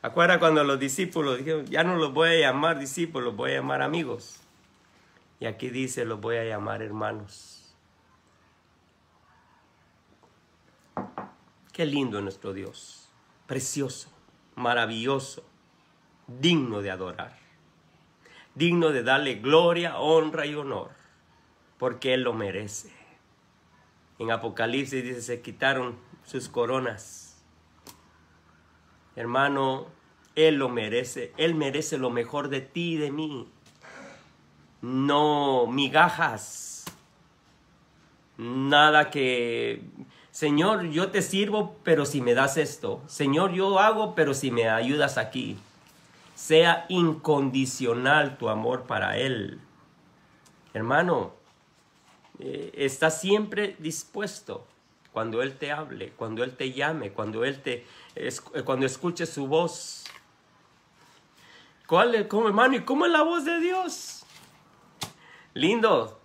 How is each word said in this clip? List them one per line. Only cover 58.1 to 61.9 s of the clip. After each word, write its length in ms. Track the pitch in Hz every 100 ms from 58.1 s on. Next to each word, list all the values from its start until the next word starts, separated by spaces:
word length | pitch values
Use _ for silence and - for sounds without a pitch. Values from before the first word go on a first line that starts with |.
| -
es-, 260 | 127 127 -
eh, 100 | -
cuando 220 | 139 131
escuche 420 | 131 - 175 175 165
su 200 | - 135
voz. 580 | 156 170 - - - - - _ _ _ _ _ _ _ _ _ _ _ _ - - - _
¿Cuál 300 | -